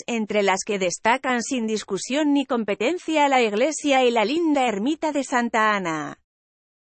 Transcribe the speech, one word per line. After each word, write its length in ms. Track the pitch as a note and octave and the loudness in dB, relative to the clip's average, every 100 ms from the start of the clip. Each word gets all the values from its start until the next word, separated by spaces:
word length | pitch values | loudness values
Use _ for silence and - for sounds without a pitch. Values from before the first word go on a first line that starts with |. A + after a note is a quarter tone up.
| - | -6
entre 340 | A#3 G#3+ G#3 | -6 -2 0
las 220 | G3+ F#3+ | 2 0
que 160 | - G3+ | -2 -2
destacan 640 | F#3 - A3 B3+ C4+ B3 | -2 -2 0 0 0 -2
sin 260 | A3 C4 A3 | -2 -4 -2
discusión 640 | A3 - F#3+ - B3 D4+ | -4 -4 -8 -4 -2 2
ni 120 | C#4+ | 0
competencia 840 | C4+ B3 G#3+ G3 A3 F4 - D#4 C#4+ | 0 -2 -2 -2 -2 -2 -2 2 4
la 120 | C4 | 4
iglesia 640 | A3+ G3+ C#4+ D4 D4 C4 | 2 2 0 0 0 4
y 60 | B3+ | 4
la 140 | A#3 | 2
linda 420 | G#3+ D#4 E4 D4 B3 | 2 0 2 2 2
ermita 460 | G3+ A3+ D#4+ D#4 | 0 -2 -2 -2
de 100 | D4 | -4
Santa 540 | C4 B3+ A#3 A3+ G#3+ G#3 | -2 0 0 2 2 2
Ana. 420 | F3+ D#3+ D3 C#3+ _ _ _ _ _ _ | -2 -4 -6 -12 _ _ _ _ _ _